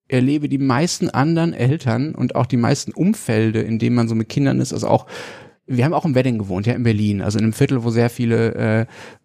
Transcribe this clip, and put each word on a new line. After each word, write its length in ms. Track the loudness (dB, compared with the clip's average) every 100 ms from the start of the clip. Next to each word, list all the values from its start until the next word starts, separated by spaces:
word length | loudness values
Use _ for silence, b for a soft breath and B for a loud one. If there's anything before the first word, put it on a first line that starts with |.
| -4
erlebe 400 | 0 2 0 -2
die 120 | -2
meisten 500 | 0 0 0 -2 -2
anderen 420 | 0 2 2 0
Eltern 600 | 0 0 0 0 -2 -2
und 220 | -2 -2 -2
auch 100 | 0
die 120 | 0
meisten 340 | 2 0 -4
Umfelde, 680 | -2 0 0 0 2 2 0
in 180 | -2 0
denen 160 | 0 2
man 120 | 2
so 60 |
mit 160 | 0 -2
Kindern 300 | 0 0 0
ist, 120 | -2
also 160 | -4 0
auch, 200 | 0 B B B B B B -4
wir 180 | 0
haben 120 | 2 2
auch 100 | 2
im 80 |
Wedding 240 | 2 2 0
gewohnt, 300 | -2 -2 -2
ja, 60 | 0
in 80 |
Berlin, 400 | 2 2 2 0
also 160 | 0 0
in 40 |
einem 100 | 0
Viertel, 300 | 2 0 0
wo 60 | 0
sehr 220 | 0 0
viele, 420 | 0 0 0 0
äh, 320 | 0 0 0 -2 B B B